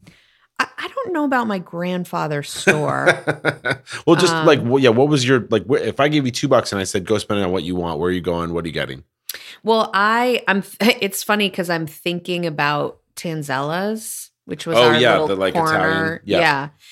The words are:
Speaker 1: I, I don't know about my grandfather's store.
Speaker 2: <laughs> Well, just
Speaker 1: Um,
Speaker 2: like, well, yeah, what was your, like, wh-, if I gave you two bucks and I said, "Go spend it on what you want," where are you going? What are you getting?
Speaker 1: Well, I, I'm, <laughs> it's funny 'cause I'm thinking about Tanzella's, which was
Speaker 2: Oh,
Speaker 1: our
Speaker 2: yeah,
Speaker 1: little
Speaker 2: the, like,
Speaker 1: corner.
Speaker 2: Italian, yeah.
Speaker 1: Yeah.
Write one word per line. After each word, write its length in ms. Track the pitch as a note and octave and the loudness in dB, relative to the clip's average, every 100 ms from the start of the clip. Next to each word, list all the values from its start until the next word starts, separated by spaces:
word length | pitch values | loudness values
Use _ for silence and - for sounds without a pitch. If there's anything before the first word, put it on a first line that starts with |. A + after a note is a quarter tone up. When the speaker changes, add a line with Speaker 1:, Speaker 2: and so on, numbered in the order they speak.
| _ _ _ _ _ - | _ _ _ _ _ -4
Speaker 1:
I, 80 | B3 - | -4 -8
I 100 | F4+ | -10
don't 240 | C5+ A#4 | -8 -4
know 120 | E4+ | -2
about 220 | D4 B3+ A3+ | 0 0 -2
my 120 | G3 | -4
grandfather's 920 | F3 E3+ F3+ F3+ F3 E3+ D#3 D3 C#3+ | -8 -6 -4 -4 -4 -4 -4 -4 -6
store. 560 | - - D#3 C#3+ C3+ C#3+ | -4 0 0 -2 -2 -2
Speaker 2:
<laughs> 760 | F3+ - D3 D3+ - B2 C3 - - - | -2 -4 -4 -4 -4 -4 -6 -10 -4 2
Well, 100 | E3 | 4
just 160 | F3+ | 4
Speaker 1:
Um, 120 | E3 D#3+ | 4 4
Speaker 2:
like, 140 | C#3+ | 4
well, 160 | A#2 C3+ | 2 4
yeah, 120 | B2+ | 4
what 180 | A2+ D3 | 4 4
was 180 | D3+ B2 | 2 2
your, 200 | C3 G2+ | 2 2
like, 140 | A2 F#2 | -2 0
wh-, 140 | C3 | 0
if 180 | G#2+ G2+ | 0 0
I 80 | D3 | 2
gave 160 | D3+ B2+ | 2 0
you 40 | |
two 160 | A#2+ C#3+ | -2 2
bucks 240 | B2 - | 2 2
and 80 | G2+ | -2
I 40 | |
said, 200 | F#2+ G#2 F#2 | -2 -4 0
"Go 100 | G#2 | -2
spend 220 | - G#2 | 0 -2
it 40 | |
on 80 | F#2 | 0
what 100 | F#2 | -2
you 120 | E2 F2+ | -2 -2
want," 220 | E2+ D2+ | -2 -2
where 100 | F2+ | 0
are 40 | |
you 80 | F2+ | 0
going? 320 | E2+ E2+ E2+ | -2 -2 -2
What 120 | E2+ | -4
are 40 | E2 | -4
you 40 | |
getting? 320 | D2+ C2+ C2 - _ - - - - | -4 -6 -8 -18 _ -16 -14 -16 -6
Speaker 1:
Well, 280 | G#3 A3 G#3+ | 0 0 2
I, 480 | G3 G#3 A3+ B3 A#3+ - | 0 2 2 0 0 0
I'm, 140 | G3 F#3 | -2 -4
<laughs> 80 | - | 0
it's 420 | G#3 B3+ G3 - | 2 2 -2 -4
funny 260 | - G#3 G3 | -2 0 0
'cause 200 | F#3+ F3 | -2 -4
I'm 160 | E3+ D#3+ | -4 -4
thinking 580 | - F3 F3 F3 F3 E3+ | -8 -6 -6 -6 -4 -4
about 520 | D3+ D3 D3 C#3+ - _ - | -2 -2 -2 -4 -8 _ -12
Tanzella's, 1120 | F3 D#3+ C#3+ C3 C#3+ E3+ G3+ A3 A3 - - _ | -8 -6 -4 -4 -2 -4 -4 -6 -10 -14 -16 _
which 220 | - - - | -14 -10 0
was 100 | A#2+ | 4
Speaker 2:
Oh, 120 | C#3 | 6
Speaker 1:
our 80 | D3+ | 6
Speaker 2:
yeah, 120 | B2 | 6
Speaker 1:
little 160 | G2 - | 4 2
Speaker 2:
the, 80 | F#2+ | 0
like, 180 | F#2+ | 0
Speaker 1:
corner. 220 | E3+ D#3+ D3+ | 2 2 2
Speaker 2:
Italian, 440 | D#3+ D#3+ D#3+ E3 | 0 0 -2 -4
yeah. 140 | - E3+ | -2 2
Speaker 1:
Yeah. 300 | E3 C#3 D3 - - | 2 2 -4 -12 -20